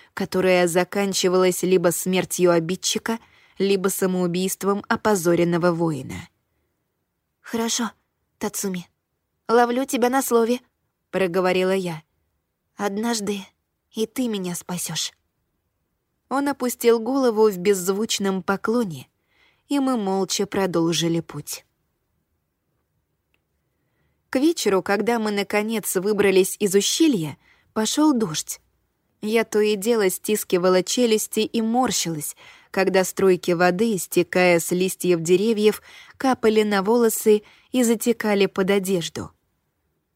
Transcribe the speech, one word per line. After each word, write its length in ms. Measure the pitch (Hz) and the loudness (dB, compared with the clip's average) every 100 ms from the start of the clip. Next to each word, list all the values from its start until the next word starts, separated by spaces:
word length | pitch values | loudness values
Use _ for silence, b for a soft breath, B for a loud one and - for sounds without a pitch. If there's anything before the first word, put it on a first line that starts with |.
| B | B
которое 540 | - 190 190 185 180 180 | -10 -4 0 2 4 2
заканчивалось 960 | 170 180 202 202 185 185 185 185 180 | 0 -2 -2 -4 -2 0 2 2 0
либо 260 | 185 185 175 | 0 2 2
смертью 640 | 165 190 185 175 - 180 | 0 -2 -2 -2 0 2
обидчика, 680 | 170 165 185 - 214 - 226 b b b - | 2 0 -4 -4 -4 -4 -6 b b b -4
либо 300 | 196 196 196 | 0 0 -2
самоубийством 960 | - 190 180 180 175 190 - 190 202 - | -2 -2 0 -2 -2 -4 -4 -2 -2 -2
опозоренного 840 | 226 220 202 165 170 175 170 175 | -2 0 0 2 2 2 2 0
воина. 580 | 170 170 143 127 95 - _ _ _ _ _ _ _ _ _ _ _ | 0 -2 -4 -8 -12 -14 _ _ _ _ _ _ _ _ _ _ _
"Хорошо, 500 | - 226 226 - 226 - _ _ _ - | -8 -4 -4 -4 -6 -8 _ _ _ -10
Тацуми, 520 | 214 - 202 180 - _ _ _ _ _ - | -8 -6 -6 -8 -10 _ _ _ _ _ 0
ловлю 380 | 233 240 240 262 | 2 4 0 -2
тебя 240 | 254 240 | 0 0
на 120 | 269 | 0
слове", 400 | 262 233 226 247 - _ _ _ _ | 2 2 2 0 -6 _ _ _ _
проговорила 640 | 185 185 180 185 180 185 190 | -4 -2 0 0 2 0 0
я. 260 | 180 160 - _ _ _ _ _ _ - | -2 -8 -14 _ _ _ _ _ _ -8
"Однажды 680 | 202 196 233 233 202 202 190 _ _ _ _ | -6 -4 -4 -4 -4 -6 -10 _ _ _ _
и 160 | - 220 | -6 -6
ты 200 | - 247 | -4 -4
меня 280 | 208 180 175 | -4 -6 -8
спасешь". 580 | - 175 - 160 - - _ _ _ _ _ _ _ _ _ _ - | -8 -8 -8 -6 -8 -10 _ _ _ _ _ _ _ _ _ _ -6
Он 180 | 262 285 | -2 -2
опустил 520 | 269 247 - 233 233 | -2 -4 0 2 2
голову 500 | 220 269 254 214 220 | 2 0 2 4 2
в 80 | 185 | 2
беззвучном 840 | 180 196 175 196 226 - 196 190 | 0 0 0 -4 -4 -2 -2 -2
поклоне, 680 | 180 196 - 233 214 139 - _ _ _ _ _ - | -4 -4 -2 -2 -2 -6 -16 _ _ _ _ _ -6
и 120 | 285 | -2
мы 180 | 262 247 | 0 -2
молча 480 | 196 190 185 - 196 | -2 -2 -2 -2 -4
продолжили 760 | - 190 170 165 156 170 165 | -2 -2 0 0 0 0 -2
путь. 460 | 160 147 - - - _ _ _ _ _ _ _ _ _ _ _ _ _ _ _ _ _ _ _ _ _ _ _ _ _ _ | -6 -12 -12 -14 -16 _ _ _ _ _ _ _ _ _ _ _ _ _ _ _ _ _ _ _ _ _ _ _ _ _ _
К 80 | 262 | 0
вечеру, 460 | 302 339 208 190 | 2 0 0 0
когда 340 | - 208 214 233 | 0 -2 0 -2
мы, 140 | 214 | -2
наконец, 640 | 202 196 208 214 220 - 185 | -4 -2 -2 -2 -4 -4 -4
выбрались 600 | 196 208 202 190 190 - | -2 2 4 4 2 0
из 160 | 202 196 | 0 0
ущелья, 640 | 196 - 320 226 151 - b b b | 0 2 2 2 -2 -8 b b b
пошел 400 | - 214 - 311 | -4 -2 2 2
дождь. 480 | 254 208 151 - - _ _ _ _ _ _ | 2 0 -4 -8 -12 _ _ _ _ _ _
Я 220 | 214 226 | -2 -2
то 160 | 220 214 | 0 0
и 160 | 214 214 | 0 0
дело 340 | 202 226 196 | 0 2 2
стискивала 720 | - - 214 - 185 185 185 | 0 -2 -4 0 0 4 2
челюсти 600 | 180 - 247 214 - - | 2 0 2 2 0 -2
и 200 | 220 226 | -2 -2
морщилась, 760 | 220 240 247 185 165 156 - B B B B | -2 0 0 -2 -4 -6 -8 B B B B
когда 320 | - 190 185 | -2 0 2
струйки 480 | 185 - 190 180 - | 0 2 2 2 0
воды, 460 | 170 180 180 233 190 | 2 2 2 0 -2
стекая 640 | - - 170 180 180 170 | -2 0 0 2 4 2
с 120 | - | 2
листьев 500 | 180 185 - 180 170 | -2 -2 -2 0 0
деревьев, 600 | 165 185 220 214 214 208 B B B - | 2 2 2 2 2 0 B B B -4
капали 460 | 269 247 220 214 | -2 0 2 2
на 200 | 214 202 | 2 0
волосы 600 | 190 240 226 - 220 214 b b b | 2 2 2 2 2 2 b b b
и 120 | 254 | 0
затекали 640 | 233 226 240 226 214 202 196 | 2 2 0 -2 0 0 0
под 240 | - 190 | 0 0
одежду. 600 | 202 190 190 160 - 87 _ _ _ _ _ _ _ _ | 0 0 -2 -4 -10 -14 _ _ _ _ _ _ _ _